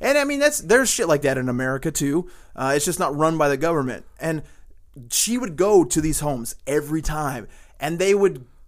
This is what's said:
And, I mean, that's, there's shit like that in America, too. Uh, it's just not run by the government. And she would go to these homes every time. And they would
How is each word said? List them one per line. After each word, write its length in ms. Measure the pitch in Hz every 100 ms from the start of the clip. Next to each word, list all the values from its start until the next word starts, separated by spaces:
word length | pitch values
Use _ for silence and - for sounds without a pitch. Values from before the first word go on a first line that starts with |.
And, 160 | 247 285
I 80 | 285
mean, 140 | 285
that's, 200 | 294 294
there's 300 | 156 240 262
shit 180 | - 170
like 140 | 147
that 160 | 139 131
in 100 | 127
America, 420 | 123 131 135 160
too. 400 | - 143 156 180 - -
Uh, 200 | - 131 147
it's 80 |
just 160 | 180 170
not 160 | 160 143
run 220 | 160 160
by 100 | 143
the 80 | 139
government. 480 | 165 160 127 101 - -
And 240 | 160 156 - - - - - 139 117
she 280 | - 208 247
would 180 | 254 147
go 300 | 196 202 156
to 160 | 160
these 180 | 156 143
homes 360 | 147 127 117 - -
every 340 | 151 143 160
time. 460 | 151 156 147 127 95 - - -
And 180 | 151 165
they 160 | 196
would 320 | 202 196 143 123 -